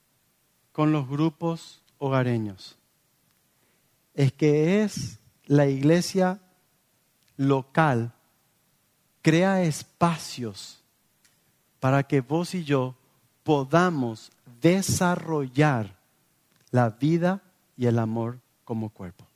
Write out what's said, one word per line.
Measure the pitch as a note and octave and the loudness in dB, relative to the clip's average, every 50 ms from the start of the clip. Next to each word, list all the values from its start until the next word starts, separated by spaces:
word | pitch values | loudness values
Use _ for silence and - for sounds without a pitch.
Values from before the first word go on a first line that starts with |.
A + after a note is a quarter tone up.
| _ _ _ _ _ _ _ _ _ _ _ _ _ _ | _ _ _ _ _ _ _ _ _ _ _ _ _ _
con | - D#3 D3+ D3+ | -4 0 0 2
los | D#3 D3+ C3+ B2 | 2 0 -2 -4
grupos | C#3+ C#3+ D#3+ E3 D3+ - E3+ E3 E3 D#3+ - - - _ _ _ _ - | -2 -2 -2 -2 -2 -4 -6 -6 -6 -8 -12 -20 -20 _ _ _ _ -6
hogareños? | C#3+ C3+ C3+ C3 B2+ B2 A#2+ A2+ A2 G#2 F#2+ - - - - _ _ _ _ _ _ _ _ _ _ _ _ _ _ _ _ _ _ _ _ _ _ _ _ _ _ _ | -4 -2 0 0 0 0 0 -2 -4 -6 -10 -14 -20 -20 -20 _ _ _ _ _ _ _ _ _ _ _ _ _ _ _ _ _ _ _ _ _ _ _ _ _ _ _
Es | - D3+ C#3 C3 | -2 0 0 0
que | - - D#3 D3+ D3 D3+ D#3 E3+ F#3+ G#3+ | 0 2 2 2 4 4 2 2 2 2
es | G#3+ G3+ - - - A2 - - _ _ _ _ _ | 0 -2 -4 -8 -10 -10 -12 -16 _ _ _ _ _
la | - C#3+ D3 C#3+ C#3 | 2 2 4 4 2
iglesia | C3+ C3+ C#3 D3+ E3 F3+ F3 - - F#3+ F#3 F#3 F#3 G#3 _ _ _ _ _ _ _ _ _ _ _ _ _ _ _ _ _ _ _ | 0 2 2 4 4 2 2 0 -2 0 0 0 -2 -6 _ _ _ _ _ _ _ _ _ _ _ _ _ _ _ _ _ _ _
local | - C3+ C#3 C#3 C3+ B2+ _ - E3+ D#3+ D3+ B2+ A#2 A2+ A#2 - _ _ _ _ _ _ _ _ _ _ _ _ _ _ _ _ _ _ _ _ _ | -2 0 2 2 0 -2 _ 0 2 2 2 2 0 -2 -4 -8 _ _ _ _ _ _ _ _ _ _ _ _ _ _ _ _ _ _ _ _ _
crea | - E3 D#3 E3+ F#3 G3 G3 F#3+ | 0 2 2 4 4 2 2 0
espacios | F3+ D#3+ C#3+ - - - _ - F3+ E3+ E3 - - - - C3 A#2+ G#2+ F#2+ - - - - _ _ _ _ _ _ _ _ _ _ _ _ _ _ _ _ _ _ _ _ - | 0 0 -2 -4 -8 -12 _ 0 0 0 0 -2 -8 -12 -12 -10 -10 -10 -10 -14 -18 -20 -20 _ _ _ _ _ _ _ _ _ _ _ _ _ _ _ _ _ _ _ _ -4
para | - C3 C3+ C#3 | -2 0 0 0
que | C#3 - D3 C#3 | 0 0 -2 -2
vos | A#2+ A#2+ D3+ E3+ F3 - - | -2 -2 -4 -4 -4 -4 -6
y | F#3 D#3+ | -8 -4
yo | C#3 C#3+ C3 B2+ B2+ B2 _ _ _ _ _ _ _ _ _ - | -2 -2 -2 -2 -4 -10 _ _ _ _ _ _ _ _ _ -2
podamos | D#3 D#3 C#3 C3 C3+ D#3 E3+ F3+ F3+ E3+ C#3 B2 A#2 A2+ - - - _ _ _ - A#2+ - | 0 0 0 0 2 2 2 2 2 0 -2 -4 -4 -6 -10 -16 -20 _ _ _ -20 -6 0
desarrollar | - E3 F3+ G3 F#3 - - - F#3 F3 F3+ E3+ - D#3+ D#3+ D3 C#3 B2+ B2 C#3 D3+ D3+ C3+ A#2 G#2+ F#2 - _ _ _ _ _ _ _ _ _ _ _ _ _ _ _ | 2 2 2 2 0 -2 -2 0 0 0 -2 -2 -4 -4 -4 -4 -4 -2 0 2 2 2 2 0 -4 -6 -10 _ _ _ _ _ _ _ _ _ _ _ _ _ _ _
la | - B2 A#2+ A2+ | 2 2 2 2
vida | G#2+ - C3+ D#3 E3+ E3+ E3+ F3+ F#3+ G3 _ _ _ _ _ _ _ | 0 0 0 0 2 2 0 -2 -4 -4 _ _ _ _ _ _ _
y | - B2 | -2 0
el | A#2+ A#2 A#2 | 0 2 0
amor | A2+ A2 A2+ A#2 A2+ A#2 B2 B2 _ _ _ _ _ | 0 -2 -4 -6 -6 -8 -8 -12 _ _ _ _ _
como | - A#2+ A2+ A2 G#2+ | -10 -8 -8 -8 -8
cuerpo. | - - G2 F2+ - - - _ _ | -10 -12 -16 -16 -16 -18 -20 _ _